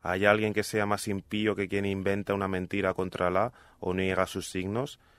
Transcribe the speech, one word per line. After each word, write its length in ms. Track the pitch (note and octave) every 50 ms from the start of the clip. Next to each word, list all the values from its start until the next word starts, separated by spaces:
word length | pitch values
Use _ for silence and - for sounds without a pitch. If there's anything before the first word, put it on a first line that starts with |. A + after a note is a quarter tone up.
| _
¿Hay 220 | E2+ F2+ F#2+ G2
alguien 300 | G#2 G#2 G#2+ G#2+ G#2+ G#2
que 80 | G2+ G#2
sea 240 | - - A2 G#2
más 220 | G2+ G#2 G2+ - A2
impío 460 | G2+ G2 - - - G#2+ G#2+ G#2+ G2+
que 120 | G2 G2+ F2+
quien 160 | G2 G2 G2+
inventa 480 | G2+ G2 F#2+ F#2+ G2 G2 G2+ G2 - G2+
una 160 | G2 G2 F#2+
mentira 460 | F#2+ F#2 F#2 F2 - G2+ F#2+ F#2 F#2
contra 320 | - F#2+ F#2 - E2+ F2+
Alá 260 | F2+ F2+ F#2+ G#2 B2 - - - - - _
o 120 | - F#2 F2+
niega 340 | F#2 F#2+ F#2+ F#2 F#2 F#2
sus 220 | - - G2 F2 -
signos? 500 | - F#2 F2+ F#2+ G#2 A2+ C3+ C#3+ - - _ _ _